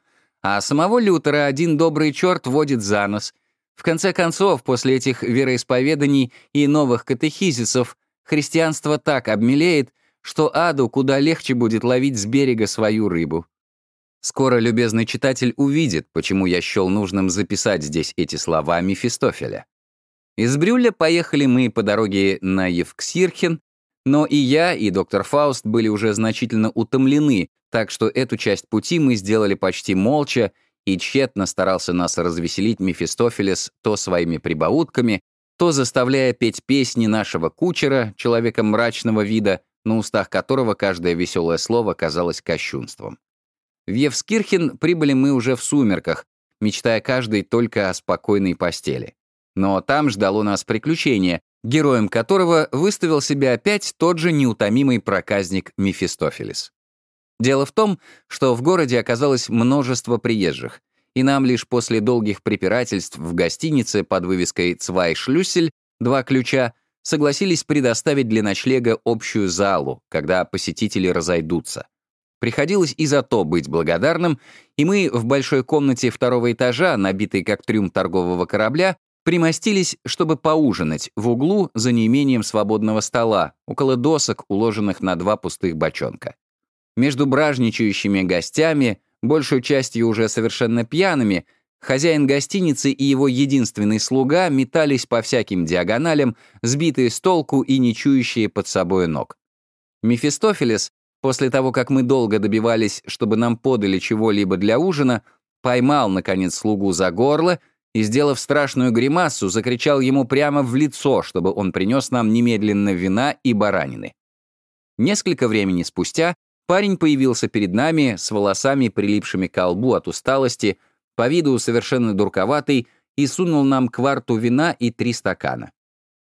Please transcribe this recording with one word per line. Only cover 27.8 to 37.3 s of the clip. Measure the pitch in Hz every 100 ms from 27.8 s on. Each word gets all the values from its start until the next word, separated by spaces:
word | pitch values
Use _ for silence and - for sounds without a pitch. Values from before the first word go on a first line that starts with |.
| 110
что | - 110
эту | 123 131 110
часть | - 98 -
пути | 110 - 170
мы | 143
сделали | 117 95 110 104
почти | 98 92 90 -
молча, | 95 101 147 143 - 107 - _ _ -
и | 95
тщетно | - 135 135 -
старался | 92 - 92 92 -
нас | 87 87 -
развеселить | 87 82 85 - 104 107
Мефистофелес | 95 85 85 - 117 - 98 92 - _
то | - 104
своими | - 90 85 80
прибаутками, | - 80 80 131 165 - 120 98 - _ _ -
то | 175
заставляя | 143 127 - 123 135 131
петь | 120 117 -
песни | - 139 127 - 113
нашего | 107 101